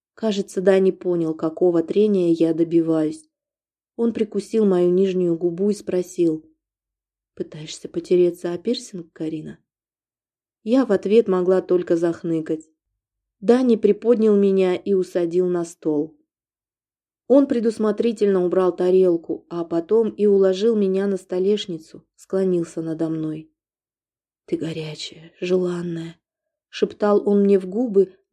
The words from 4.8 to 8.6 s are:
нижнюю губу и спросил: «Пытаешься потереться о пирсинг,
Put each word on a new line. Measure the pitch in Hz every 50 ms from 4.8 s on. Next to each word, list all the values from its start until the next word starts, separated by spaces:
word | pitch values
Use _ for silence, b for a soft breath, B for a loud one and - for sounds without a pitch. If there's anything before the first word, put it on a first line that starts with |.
| 175 175
нижнюю | 180 185 196 190 180 185 180 170 165
губу | 165 175 175 170 175 196 208
и | 202
спросил: | 208 - - 180 180 175 - - - 175 165 156 156 - _ _ _ _ _ _ _ _ _ _ _ _ _ _ _ _ _ _
«Пытаешься | - 175 170 - 151 156 156 - - - -
потереться | - 175 165 - 185 180 180 175 175 - - 175
о | 175
пирсинг, | 175